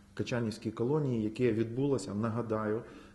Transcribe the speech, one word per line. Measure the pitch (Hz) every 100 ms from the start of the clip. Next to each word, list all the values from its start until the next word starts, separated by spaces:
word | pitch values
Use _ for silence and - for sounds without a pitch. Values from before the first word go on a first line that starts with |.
| -
Качанівській | - 107 120 113 107 110
колонії, | 107 120 156 139 117
яке | 107 117 123
відбулося, | 110 110 123 143 131 -
нагадаю, | 101 113 117 113 110 107 110 - - -